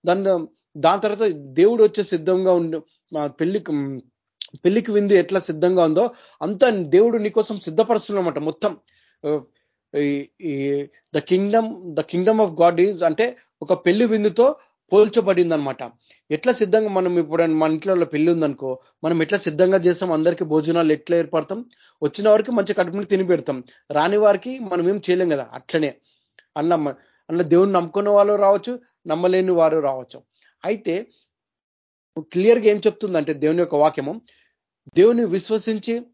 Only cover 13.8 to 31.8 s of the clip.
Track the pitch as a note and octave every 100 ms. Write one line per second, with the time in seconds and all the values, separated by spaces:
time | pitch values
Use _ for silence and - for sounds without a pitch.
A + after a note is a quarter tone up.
13.8 | F3 G3+ A#3 A3 G#3 F3+ B3+ D4+ _ _
14.8 | _ G3+ G#3+ A3+ G3 F3+ E3+ D#3 C#3 B2+
15.8 | A#2+ _ _ _ _ D3+ B3+ B3 G#3 G#3+
16.8 | G#3+ F#3+ F#3 F3 D#3 E3 E3 D#3 D#3 D#3
17.8 | F#3+ F#3 E3 D3 D#3+ E3 D3+ C3 C3+ B2+
18.8 | _ _ D#3+ E3 D#3+ G3+ F3 D3+ F#3 F#3+
19.8 | F3 F3 F#3 D#3 E3 E3 E3+ D#3 D3+ E3+
20.8 | D#3 D3+ - E3+ D3+ E3 C#3+ G3+ A#3+ _
21.8 | _ _ D3 - G#3+ G#3+ G#3+ A#3 G3 G3+
22.8 | F3 G3 G3+ F#3+ F3+ E3 - C3 - _
23.8 | _ D3 E3+ G#3 G#3 G3 B3 C4 G#3 F3+
24.8 | F3 G3+ - F3+ F3+ C#3+ A2+ B2+ - E3
25.8 | D3 - _ _ _ _ _ D3+ D#3+ E3+
26.8 | D3 C3 _ _ - E3 D#3 E3+ G3 F#3
27.8 | F3 G3+ G3+ G3+ G3+ G#3 G3 G3+ G#3+ B3
28.8 | _ _ E3 D#3+ F3+ F#3 F#3 F3 D#3+ D#3+
29.8 | C#3+ C3 B2 B2 _ _ _ _ F#3 G#3+
30.8 | G3+ F3 A#3 _ _ _ _ _ _ _